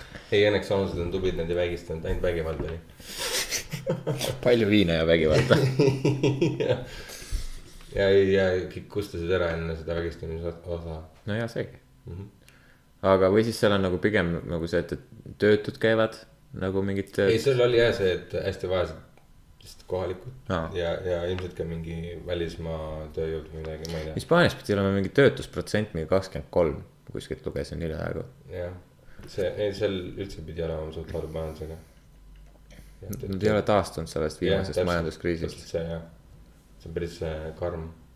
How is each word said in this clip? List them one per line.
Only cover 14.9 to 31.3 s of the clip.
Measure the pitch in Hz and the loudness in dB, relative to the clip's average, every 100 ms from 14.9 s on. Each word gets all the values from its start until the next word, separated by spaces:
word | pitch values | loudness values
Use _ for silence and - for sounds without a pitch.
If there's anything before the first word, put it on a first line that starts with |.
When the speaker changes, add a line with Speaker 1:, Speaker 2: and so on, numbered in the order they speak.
Speaker 2:
et | 69 - - - - | -6 -10 -20 -18 2
töötud | 104 104 - - | 6 6 2 0
käivad | 110 113 110 - - - - | 2 4 2 -2 -18 -20 -16
nagu | 95 95 95 | -6 -2 0
mingid | 98 98 - | 0 -2 -2
tööd. | - 98 | 2 4
Speaker 1:
Ei, | 110 | 4
seal | 139 127 | 4 4
oli | 120 117 | 6 6
jah | 117 | 4
see, | 95 95 85 | 4 2 0
et | - 90 | -4 -4
hästi | 98 - 90 | -4 -4 0
vaesed | 92 80 78 - - - - - - | 0 0 -6 -18 -20 -20 -20 -20 -20
lihtsalt | - - - | -20 -20 -6
kohalikud. | 92 90 92 - - - | -4 -4 -6 -12 -14 -4
Speaker 2:
Aa. | 87 80 | -2 -2
Speaker 1:
Ja, | 92 85 - | -2 -2 -2
ja | 92 85 | -2 -2
ilmselt | 87 92 90 - | -2 -4 -6 -6
ka | |
mingi | 82 82 82 82 85 85 | -6 -6 -6 -8 -8 -10
välismaa | 87 87 82 82 82 80 78 78 78 | -6 -4 -4 -6 -6 -6 -6 -8 -8
tööjõud | 82 80 80 78 | -4 -4 -4 -8
või | 80 | -10
midagi, | 78 78 80 | -10 -8 -8
ma | 82 | -6
ei | 78 | -6
tea. | 78 | -6
Speaker 2:
Hispaanias | - 170 160 - | 2 4 4 0
pidi | - 101 | 0 2
olema | 98 | 2
mingi | 98 92 | 2 2
töötusprotsent, | - 131 - - 90 - 107 107 80 | 4 6 4 -4 -8 -2 -2 -2 -4
mingi | 78 | 0
kakskümmend | 95 - - - | 0 0 -8 -2
kolm, | 90 82 65 - - - | 2 2 0 -8 -18 -12
kuskilt | - - - - | -10 -8 -8 -6
lugesin | 69 73 78 | -6 -6 -6
hiljaaegu. | 80 78 82 80 - - - | -6 -4 -4 -6 -8 -14 -12
Speaker 1:
Jah. | 90 87 92 - - - - | -8 -8 -10 -18 -20 -20 -18
See, | - - 90 | -10 -2 -2
ei, | - 104 | 0 -2
seal | 95 104 92 87 | 0 0 -2 -6
üldse | - 95 - | -8 -10 -10
pidi | 80 80 82 | -10 -4 -4
olema | 80 78 | -4 -6
suht | 80 82 | -8 -8
halb | 85 78 | -6 -6